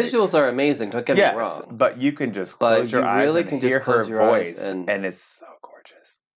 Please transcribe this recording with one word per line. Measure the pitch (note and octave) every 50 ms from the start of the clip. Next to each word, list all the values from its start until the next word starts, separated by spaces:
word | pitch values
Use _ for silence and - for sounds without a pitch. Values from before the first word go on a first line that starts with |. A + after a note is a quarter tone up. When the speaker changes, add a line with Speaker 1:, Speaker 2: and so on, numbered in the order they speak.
| A#3+
Speaker 1:
visuals | A#3+ B3 A#3 G#3 F3+ E3
are | D#3+ C#3+ B2+
amazing, | B2 B2+ C#3 D3 C#3+ - A#2 G2+
don't | G#2+ A#2+ A#2
get | - C3+ F#3
Speaker 2:
yes, | G3+ C#3+ -
Speaker 1:
me | A2+
wrong. | A2+ G2 D#2+ D2 - - A#2+ A2
Speaker 2:
but | C3 - - A#2+
you | B2+ C#3+ C#3+
can | - D3 A#2+ G2
just | G2 F#2 - - -
Speaker 1:
But | B2 A#2 A2+ A2
Speaker 2:
close | B2+ A#2+
your | A#2+ B2
Speaker 1:
you | G#2+ F#2+
Speaker 2:
eyes | G2+ G#2 B2
Speaker 1:
really | D3 D#3+ E3+
Speaker 2:
and | E3 -
Speaker 1:
can | D3+ C3
just | B2+ B2
Speaker 2:
hear | B2+ C3+
her | C3
Speaker 1:
close | B2+ B2 A#2 A2 G2+
your | A2 A2
eyes | A2 A2 A2+ G#2+ F2 E2+ E2+
Speaker 2:
voice, | E2+ -
Speaker 1:
and | G2 F#2+ F#2 F2+ F2+
Speaker 2:
and | G2+ G2 F#2+
it's | F#2+ F2+ -
so | - - - - - - - _
gorgeous. | - - - - - - - _ _ - - _ _ _ _